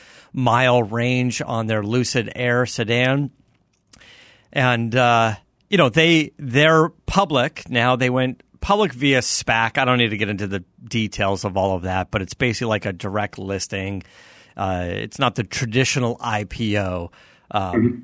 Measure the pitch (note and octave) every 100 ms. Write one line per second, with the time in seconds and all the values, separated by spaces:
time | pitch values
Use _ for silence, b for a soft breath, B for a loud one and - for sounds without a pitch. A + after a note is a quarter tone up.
0 | b b b C3 B2 A#2 B2+ B2 G#2 A#2
1 | B2 B2+ B2 A2+ - A2+ A2 A2 G#2 B2
2 | A#2 C3 G#2+ - B2 A#2+ B2 - A2 A#2+
3 | B2+ C#3 C#3 _ _ _ _ _ _ -
4 | b b b b b C#3+ B2+ A#2 A#2 B2
5 | A#2+ A#2 A2+ G#2+ _ _ - F#3+ C3+ D#3
6 | E3 E3 C#3+ _ C#3 B2 D#3 D#3+ E3 _
7 | - G3 F#3 C#3 C#3 - - A#2+ B2 B2
8 | B2+ B2+ B2+ B2 _ - - G#3 G3 B2
9 | C#3 C3 - - - A2+ A2+ - B2+ B2
10 | A#2 G2+ G#2 G2 G2+ G2 F2 _ A#2 A#2
11 | G#2+ - G2 G2 G2+ F#2 F#2+ F#2 F#2 F#2
12 | F2+ G#2 F#2 - B2+ A2 A#2 G#2+ G#2 F2
13 | G2+ G#2 G2+ - F#2+ G2 - G2 F#2+ G2
14 | - b b b b - F#2+ F2+ F2 G2
15 | A2 - B2+ - G2 - A#2 A#2 B2+ C#3
16 | A#2+ A#2+ A#2+ G#2+ G2+ - A2+ G#2 F#2+ F2+
17 | F2 b b b b G#2 F#2+ A2 A#2+ -